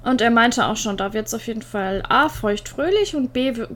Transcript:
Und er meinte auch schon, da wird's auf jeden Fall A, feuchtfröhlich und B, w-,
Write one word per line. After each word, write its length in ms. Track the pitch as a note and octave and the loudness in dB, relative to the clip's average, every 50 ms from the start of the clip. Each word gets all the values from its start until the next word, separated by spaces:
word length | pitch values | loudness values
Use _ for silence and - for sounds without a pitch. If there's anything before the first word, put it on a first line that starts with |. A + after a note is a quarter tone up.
| - | -2
Und 160 | B3+ B3+ B3 | 0 2 4
er 100 | A3+ A#3 | 4 4
meinte 360 | A#3 A3+ A#3 B3 A#3+ B3 - | 6 6 6 4 4 2 0
auch 100 | - G#3+ | 0 0
schon, 200 | A3 - G#3+ G3 | -2 -4 -4 -4
da 160 | F#3+ G3 G3+ | -4 -4 -4
wird's 220 | G#3+ G#3+ G#3+ - A3+ | -4 -4 -4 -4 -6
auf 100 | A3 - A#3 | -6 -6 -8
jeden 140 | A3+ A3 | -8 -8
Fall 420 | - - - G3+ F#3+ F#3+ G3 G3 - - | -10 -6 -6 -4 -2 -2 -4 -4 -2 2
A, 200 | - B3+ D4 D4+ | 2 4 4 2
feuchtfröhlich 880 | - - - G#3 G#3 G#3 - - - - C#4+ F4 G4 G#4+ G4+ - D#4+ | 0 -2 -2 -2 -2 -2 -4 -8 -6 -2 0 2 2 2 2 0 0
und 160 | D4 B3+ B3+ | -2 -2 0
B, 240 | - B3 B3+ C4+ A#3+ | 0 0 0 0 -2
w-, 100 | A#3 A3 - - | -2 -6 -8 -6